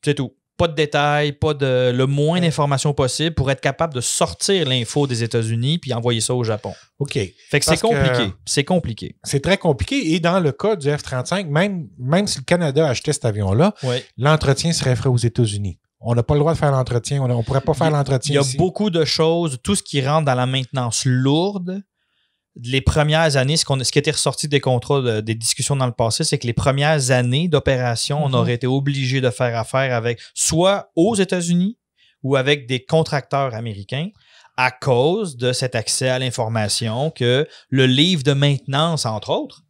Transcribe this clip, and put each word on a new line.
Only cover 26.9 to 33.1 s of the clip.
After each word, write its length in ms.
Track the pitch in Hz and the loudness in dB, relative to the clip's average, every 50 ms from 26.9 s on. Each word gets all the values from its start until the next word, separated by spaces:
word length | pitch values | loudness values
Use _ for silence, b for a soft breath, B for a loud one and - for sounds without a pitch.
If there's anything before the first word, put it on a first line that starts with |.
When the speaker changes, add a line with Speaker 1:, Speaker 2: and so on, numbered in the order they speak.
| 160 151 131 123 | 2 2 2 2
Speaker 1:
années 380 | 135 123 123 123 123 143 170 185 | 2 2 2 2 0 0 0 2
d'opération, 720 | 151 139 - 147 135 123 127 123 117 110 - - 143 147 | 0 2 2 2 0 0 0 -2 -2 -2 -4 -4 -2 -2
Speaker 2:
Mhm. 60 | 160 | -2
Speaker 1:
on 120 | 135 131 120 | 0 2 2
aurait 160 | 117 117 123 | 2 2 0
été 140 | 120 - 127 | 0 0 0
obligé 520 | 131 139 139 143 139 139 131 127 131 139 | 0 0 0 -2 -2 -2 -2 0 0 0
de 100 | 127 123 | 0 0
faire 280 | 117 - 131 120 117 117 | 0 0 -2 -2 -2 -4
affaire 340 | - - - 131 135 131 | -6 -2 0 0 0 0
avec, 280 | 123 117 113 120 120 B B B B | -2 -2 -2 -2 -4 B B B B
soit 580 | - - - - 160 175 190 202 196 196 _ _ | -4 -4 -2 0 2 2 2 2 0 -4 _ _
aux 220 | - 165 214 233 | 2 2 2 4
États-Unis 640 | 196 190 180 - 180 170 170 175 175 180 202 240 _ _ _ b b b b b b | 0 0 0 0 -4 0 0 2 2 2 0 -4 _ _ _ b b b b b b
ou 140 | - 131 139 | -2 0 0
avec 320 | 131 127 135 151 147 123 117 | 2 4 2 0 0 0 -4
des 160 | 131 123 - | -6 -6 -4
contracteurs 720 | - 160 160 160 - | 0 0 0 2 2